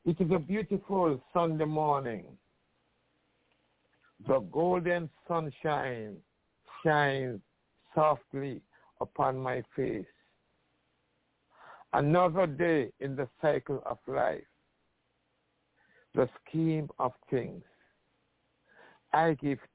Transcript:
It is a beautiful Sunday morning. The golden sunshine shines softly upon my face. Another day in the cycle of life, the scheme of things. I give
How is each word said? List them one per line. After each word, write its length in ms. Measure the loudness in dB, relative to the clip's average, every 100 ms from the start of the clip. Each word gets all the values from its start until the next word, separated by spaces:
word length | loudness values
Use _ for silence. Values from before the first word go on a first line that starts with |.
It 160 | -2 0
is 100 | 2
a 60 | 0
beautiful 800 | 0 -4 -2 -4 -2 0 2 0 -2
Sunday 320 | 0 0 0
morning. 600 | -2 0 2 0 -2 -8 -12 -20 _ _ _ _ _ _ _ _ _ _ _ _ _ _ _ _ _ _ 0
The 140 | 0
golden 680 | 0 0 2 2 0 -2 -4 -12 -6
sunshine 880 | -4 -4 -6 -4 -2 -4 -6 -10 -12 -20 _ _ _ _ -2
shines 560 | 2 4 4 2 -2 -6 -12 _ _ _ _
softly 680 | 2 4 2 -2 -8 -8 -8 -14 _ _ _
upon 360 | -8 -2 -2 -2
my 260 | -4 -6 -6 -6
face. 300 | -4 -4 -10 _ _ _ _ _ _ _ _ _ _ _ _ _ _ _ -20 -20 -4
Another 540 | 0 4 4 4 4 0
day 440 | 2 2 2 0 -4
in 140 | -8
the 140 | -6 -8 -2
cycle 420 | 0 0 -2 -6 -6
of 120 | -8 -6
life, 360 | -2 -2 -2 -10 _ _ _ _ _ _ _ _ _ _ _ _ _ _ _ _
the 140 | 0 0 -2 -8
scheme 400 | -2 0 0 -4 -4
of 140 | -4 -4 _
things. 320 | -4 -4 -10 -20 _ _ _ _ _ _ _ _ _ _ -20 -20 _ _
I 220 | 2 2
give 240 | 2 -2 -4 -8